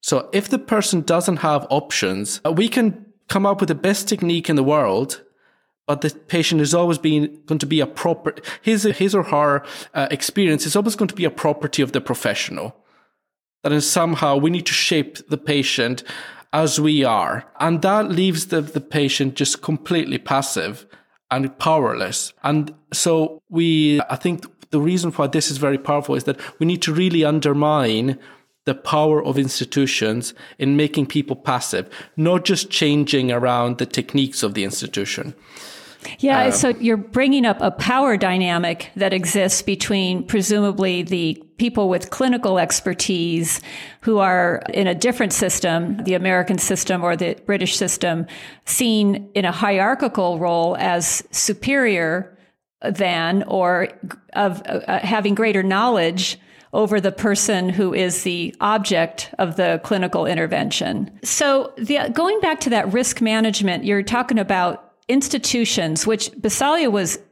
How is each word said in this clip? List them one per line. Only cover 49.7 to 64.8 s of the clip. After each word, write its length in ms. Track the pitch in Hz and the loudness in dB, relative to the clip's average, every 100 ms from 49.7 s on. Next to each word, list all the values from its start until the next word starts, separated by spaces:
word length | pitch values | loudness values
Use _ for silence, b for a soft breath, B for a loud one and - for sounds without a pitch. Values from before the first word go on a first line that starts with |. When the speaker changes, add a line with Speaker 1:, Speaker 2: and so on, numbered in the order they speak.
| 190 202 254 254 226 180 170 | 2 2 2 0 0 0 0
Speaker 2:
role 360 | 175 170 170 180 | 0 2 0 0
as 460 | 190 175 165 - - | 0 0 0 -4 -6
superior 1080 | - - 214 240 277 247 185 165 175 190 b b b _ _ | -4 -2 -2 0 2 2 2 0 -2 -6 b b b _ _
than 640 | - 196 190 170 165 190 | -6 0 0 0 0 0
or 440 | - 190 180 180 190 - 190 - _ | 0 0 2 2 0 -6 -16 -16 _
of, 280 | - 202 175 - | -2 -2 -2 -6
uh, 140 | - - | -6 -2
uh, 120 | 185 | -2
having 340 | 185 220 202 | 0 0 0
greater 300 | 202 220 196 | 2 2 2
knowledge 760 | 190 190 240 220 165 180 180 - B B B | 2 2 2 2 2 0 -4 -6 B B B
over 260 | - 214 208 | 0 2 2
the 120 | 190 | 0
person 580 | 190 214 202 - 190 185 | 0 0 0 2 0 0
who 240 | 180 185 | 0 0
is 300 | - 180 175 | 2 0 0
the 300 | 185 175 170 - | -2 -2 -4 -2
object 760 | 202 220 202 175 165 - - - | 0 0 2 0 0 -2 -12 -2
of 160 | 185 165 | -2 0
the 240 | 175 165 - | 0 0 -2
clinical 400 | 202 180 175 165 | -2 0 0 0
intervention. 840 | 170 160 156 147 - - - - - | 0 0 -2 -2 -2 -4 -4 -6 -8
So 480 | - - 285 269 262 - | -4 0 2 2 0 -8
the, 320 | 226 285 240 | -2 -2 0
going 280 | 233 339 427 | 0 0 2
back 180 | 370 311 | 0 0
to 80 | - | 0
that 200 | 226 190 | 0 0
risk 300 | 208 247 - | 0 -2 0
management, 640 | 226 220 220 202 196 175 - | 0 2 0 0 -2 -2 0
you're 180 | 202 | 0
talking 340 | 202 240 247 226 | 0 -2 0 0
about 540 | 196 190 175 - | 2 2 0 -2